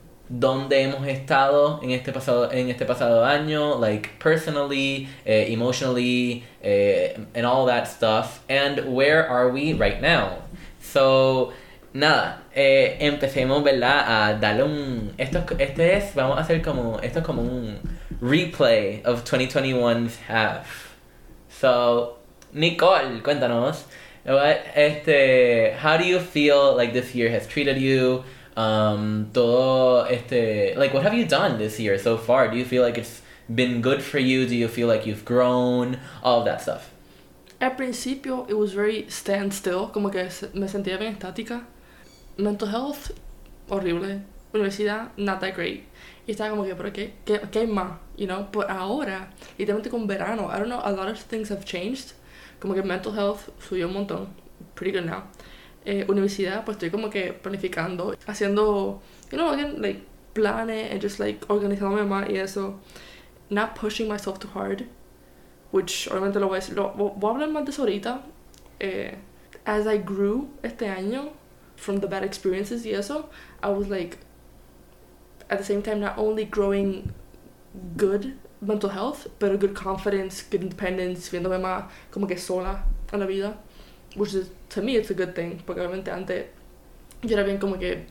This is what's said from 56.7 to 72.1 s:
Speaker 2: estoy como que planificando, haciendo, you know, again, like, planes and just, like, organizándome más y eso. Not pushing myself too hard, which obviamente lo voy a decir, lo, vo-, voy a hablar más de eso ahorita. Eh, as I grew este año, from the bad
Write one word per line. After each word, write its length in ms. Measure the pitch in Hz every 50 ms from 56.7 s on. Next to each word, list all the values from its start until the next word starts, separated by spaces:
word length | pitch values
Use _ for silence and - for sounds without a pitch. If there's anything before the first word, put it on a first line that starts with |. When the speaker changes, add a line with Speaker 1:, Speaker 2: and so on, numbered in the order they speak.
| 208
Speaker 2:
estoy 140 | 208 - 165
como 200 | 165 208 226 214
que 220 | 214 202 190 180 180
planificando, 800 | - - 190 196 196 196 185 - - 165 175 175 175 175 208 - - -
haciendo, 720 | - 208 - 208 202 202 208 214 214 208 202 196 196 202 196 - - - - - -
you 80 | - 277
know, 120 | 330 320
again, 300 | 277 277 294 294 - - 214
like, 200 | 196 196 - - - - - - - -
planes 560 | 220 214 202 220 226 226 226 220 220 220 - -
and 100 | 196 208
just, 160 | 202 202 -
like, 260 | 202 208 208 208 - -
organizándome 560 | 208 208 202 202 202 196 202 196 196 208 208
más 240 | 202 196 196 196 -
y 60 | 208
eso. 420 | 190 190 196 196 202 196 196 202 196 - - - - - - - - - - - - - -
Not 240 | 202 202 214 220 - -
pushing 300 | - 214 214 - 226 220
myself 300 | 208 202 - 196 196 -
too 100 | - 208 -
hard, 300 | 190 196 196 196 196 247 - - - - - - - - - - - - - - - - - -
which 360 | 190 185 165 - - - -
obviamente 300 | - 190 196 202 196 208
lo 80 | 196 190
voy 80 | 190 185
a 20 |
decir, 140 | 190 - -
lo, 160 | 202 196 196 -
vo-, 200 | 208 202 202 -
voy 140 | 202 196 208
a 40 | 226
hablar 140 | 269 302 302
más 140 | 311 302 294
de 60 | 277 277
eso 100 | - 277
ahorita. 400 | 220 196 202 202 226 247 269 277 - - - - - - - - - - -
Eh, 340 | - 196 185 101 - - - 196 - - - - - - - - -
as 220 | - 214 214 214
I 120 | 214 214 208
grew 500 | 185 175 196 190 196 202 214 254 294 269 - - -
este 260 | 233 233 - 240 202
año, 420 | 190 185 190 202 233 262 285 294 302 - - - - - - - -
from 240 | - - - 196 196
the 60 | 196
bad 160 | 196